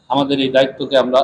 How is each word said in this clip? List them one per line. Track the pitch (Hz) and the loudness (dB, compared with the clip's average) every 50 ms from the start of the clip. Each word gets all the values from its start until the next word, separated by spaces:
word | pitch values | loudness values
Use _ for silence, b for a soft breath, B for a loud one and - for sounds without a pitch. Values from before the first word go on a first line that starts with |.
| _ - | _ -4
আমাদের | 127 139 139 135 139 139 | -2 -2 0 0 -2 -2
এই | 135 127 131 | -2 0 2
দায়িত্বকে | 131 135 135 - - 139 123 139 | 2 0 0 -2 -8 -6 -2 0
আমরা | 127 120 127 156 165 | 0 2 2 2 0